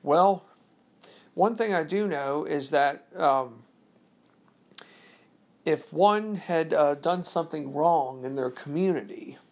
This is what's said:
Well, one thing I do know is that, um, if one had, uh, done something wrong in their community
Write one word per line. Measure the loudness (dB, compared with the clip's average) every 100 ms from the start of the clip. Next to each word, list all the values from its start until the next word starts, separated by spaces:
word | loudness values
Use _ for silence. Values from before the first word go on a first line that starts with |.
Well, | 4 6 6 2 -6 _ _ _ _ _ -20 -20 _
one | 0 0 2
thing | 0
I | 0
do | 0 -2 -2
know | -2 -2 -4 -2
is | -4 0
that, | 2 2 0 _ 0
um, | 2 2 -2 -12 -20 _ _ _ _ _ _ _ _ _ _ -20 -20 -20 -20 _ _ _ _ _ -2
if | -2 -2
one | 2 2 2 -2 -8
had, | -2 -2 2
uh, | 2 2 2
done | -2 -2
something | -2 -4 -4 -8 -6
wrong | 0 2 2 -2 -6
in | -8 -4
their | -4
community | -6 -6 0 0 0 -4 -14 -16 -18 _